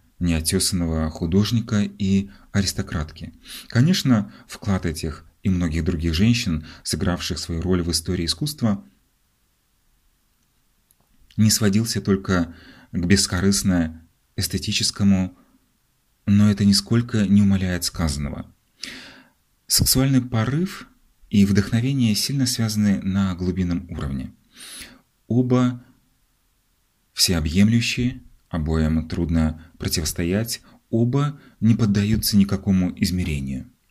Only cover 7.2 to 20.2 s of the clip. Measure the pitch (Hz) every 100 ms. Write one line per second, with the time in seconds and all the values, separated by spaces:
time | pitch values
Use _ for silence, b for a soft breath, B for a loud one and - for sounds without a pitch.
7.2 | - 90 - 82 87 90 85 82 - 87
8.2 | 82 - 147 - 117 98 - _ _ _
9.2 | _ _ _ _ _ _ _ _ _ _
10.2 | _ _ _ _ _ _ _ _ _ _
11.2 | _ - 107 - 107 101 113 104 104 95
12.2 | - 90 82 B B B B 92 87 98
13.2 | - 95 98 98 101 87 80 80 - _
14.2 | _ - 98 95 - 101 - - 98 95
15.2 | 90 - b b b _ _ _ _ _
16.2 | - 101 104 98 101 98 - 117 120 110
17.2 | 98 101 98 95 92 87 - - 82 71
18.2 | 71 - - _ _ _ B B B B
19.2 | B B _ _ - - - 131 135 131